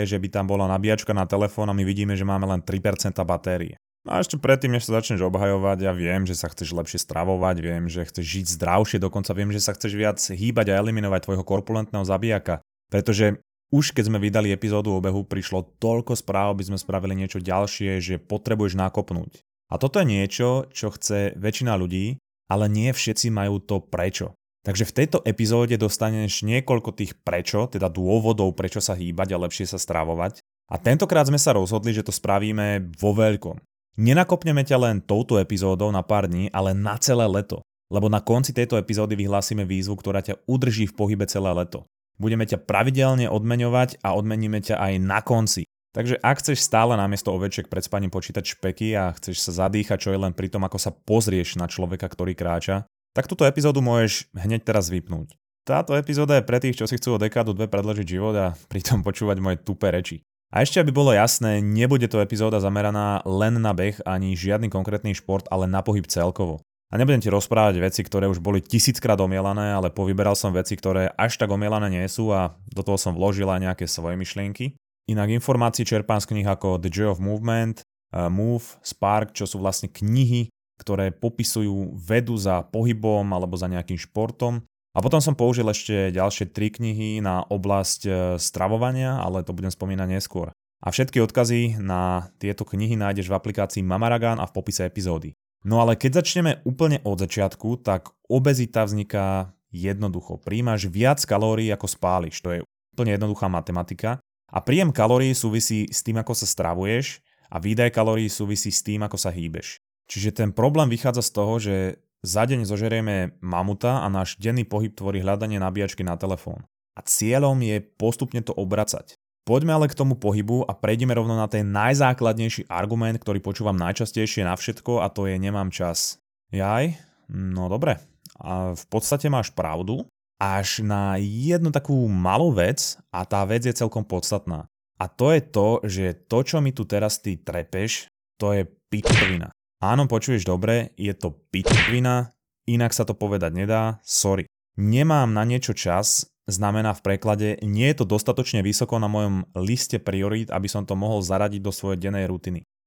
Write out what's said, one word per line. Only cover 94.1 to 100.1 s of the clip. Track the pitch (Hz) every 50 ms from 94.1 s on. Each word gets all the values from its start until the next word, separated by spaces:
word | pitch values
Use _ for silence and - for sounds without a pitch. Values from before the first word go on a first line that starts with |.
| 120 117 113 117 113 -
a | 92 -
v | -
popise | 101 - - - - 92 90
epizódy. | - 104 92 90 85 80 80 82 - _ _ _ _ _ -
No | 101 110 117 117
ale | 117 113 113
keď | - 135 131 180 170
začneme | - - 180 170 156 - - -
úplne | 120 131 - 165 156 147 139 -
od | 104 101 90
začiatku, | 95 85 - 104 98 95 - - - 110 123 123 -
tak | 110 98 90 - - - _ _ _
obezita | 120 131 131 143 139 127 123 113 - 113 110
vzniká | 101 104 104 101 104 - 101 98 95 95 95 95 92 - _ _ _ -
jednoducho. | 87 90 98 98 101 107 101